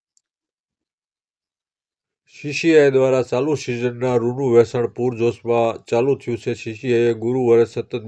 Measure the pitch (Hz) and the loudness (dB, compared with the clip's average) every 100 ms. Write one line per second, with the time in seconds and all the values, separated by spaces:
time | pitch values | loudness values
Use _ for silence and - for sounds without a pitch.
0 | _ _ _ _ _ _ _ _ _ _ | _ _ _ _ _ _ _ _ _ _
1 | _ _ _ _ _ _ _ _ _ _ | _ _ _ _ _ _ _ _ _ _
2 | _ _ _ - 147 139 170 160 143 131 | _ _ _ -14 -10 -4 2 4 4 4
3 | 131 131 120 123 147 143 - 120 123 120 | 2 2 0 -2 -2 -4 -6 -6 -6 -4
4 | 127 123 120 123 135 117 113 123 117 - | -2 0 -2 -2 2 4 4 0 -6 -4
5 | 123 113 117 113 117 117 113 104 - 117 | -6 -2 -2 -2 -2 0 0 -2 -4 0
6 | 135 135 - 113 - 113 113 107 131 117 | 0 -2 -4 -6 -6 -8 -10 -8 -2 0
7 | 120 113 113 131 120 117 113 - - 123 | 0 0 -2 0 4 4 2 -2 -8 -10